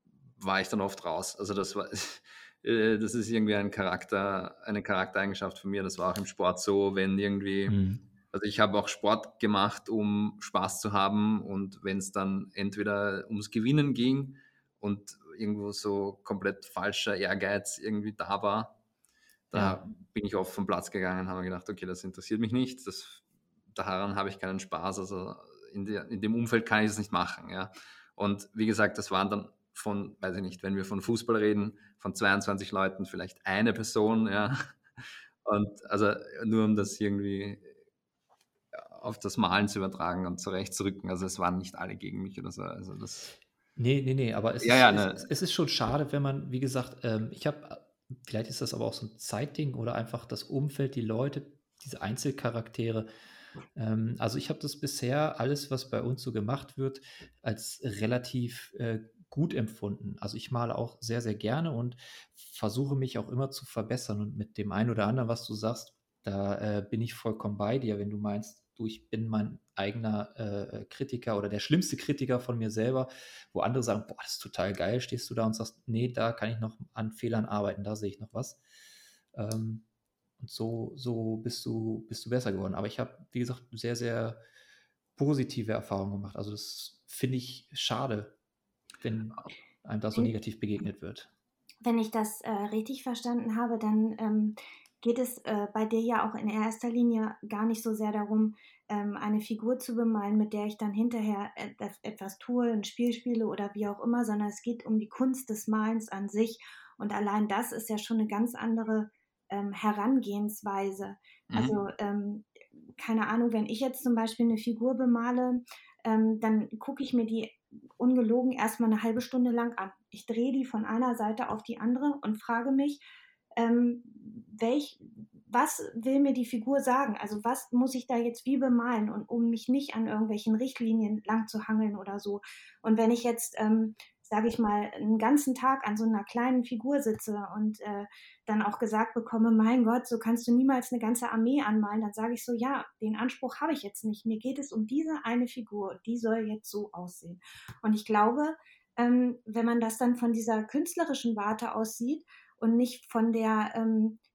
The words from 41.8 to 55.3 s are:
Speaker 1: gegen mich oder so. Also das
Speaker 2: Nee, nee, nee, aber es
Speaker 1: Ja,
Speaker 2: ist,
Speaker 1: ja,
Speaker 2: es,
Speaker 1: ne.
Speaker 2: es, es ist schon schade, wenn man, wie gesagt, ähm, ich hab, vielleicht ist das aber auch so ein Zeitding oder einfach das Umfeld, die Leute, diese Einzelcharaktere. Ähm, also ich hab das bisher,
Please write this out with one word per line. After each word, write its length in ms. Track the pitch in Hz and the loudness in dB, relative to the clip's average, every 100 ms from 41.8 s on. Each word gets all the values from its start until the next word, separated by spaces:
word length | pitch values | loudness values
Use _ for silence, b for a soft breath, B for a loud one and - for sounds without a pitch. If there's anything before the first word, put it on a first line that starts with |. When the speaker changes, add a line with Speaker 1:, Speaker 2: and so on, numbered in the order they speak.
| 92 101 | -10 -8
Speaker 1:
gegen 260 | 101 101 | -8 -8
mich 160 | 95 95 | -8 -8
oder 120 | 95 | -10
so. 120 | 98 | -8
Also 320 | 90 95 95 101 | -8 -10 -12 -12
das 440 | 107 - - - _ _ _ - | -12 -12 -16 -18 _ _ _ -2
Speaker 2:
Nee, 260 | 120 139 | 2 2
nee, 120 | 131 | 2
nee, 200 | 131 117 | 0 0
aber 220 | 107 110 113 | 0 0 0
es 100 | 117 | 6
Speaker 1:
Ja, 100 | 127 | 10
Speaker 2:
ist, 20 | |
Speaker 1:
ja, 140 | 123 | 10
Speaker 2:
es, 160 | 101 98 | 10 4
Speaker 1:
ne. 40 | |
Speaker 2:
es, 100 | - - | -2 -4
es 120 | 147 | -2
ist 120 | 185 | 0
schon 160 | - 147 | 2 0
schade, 420 | - 110 139 147 | 2 0 0 0
wenn 100 | 143 | 0
man, 300 | 139 139 139 | 0 -2 -4
wie 80 | 127 | -2
gesagt, 380 | 135 131 123 - | 0 -2 -4 -4
ähm, 260 | 120 110 113 | -2 0 -2
ich 160 | - 151 | -4 -4
hab, 400 | 143 - - - _ - 131 - | -4 -10 -18 -18 _ -18 -18 -6
vielleicht 220 | 107 117 | -4 -4
ist 120 | 127 | -4
das 120 | 123 | -4
aber 120 | 113 113 | -2 -4
auch 80 | |
so 120 | - 110 | -4 -10
ein 120 | - | -12
Zeitding 560 | - 104 143 - 147 | -6 -4 -4 -4 -4
oder 220 | 127 117 113 | -2 -4 -4
einfach 300 | 113 117 - | -4 -8 -8
das 180 | 113 | -10
Umfeld, 520 | - 135 147 - 135 135 | -4 -2 -2 -2 -2 -2
die 60 | |
Leute, 440 | 110 110 139 139 - _ _ _ | -2 0 -2 -4 -10 _ _ _
diese 180 | 131 - | -16 -8
Einzelcharaktere. 1040 | 101 110 143 135 120 113 110 - 113 110 110 B B B B B B - | -6 -2 -4 -2 -4 -4 -6 -4 -2 -2 -4 B B B B B B -4
Ähm, 400 | 110 110 113 120 | 0 0 0 0
also 180 | 110 135 | -2 -2
ich 120 | - | -4
hab 100 | 151 | -6
das 200 | 147 - | -8 -6
bisher, 600 | 135 - 123 143 156 | -6 -2 0 0 0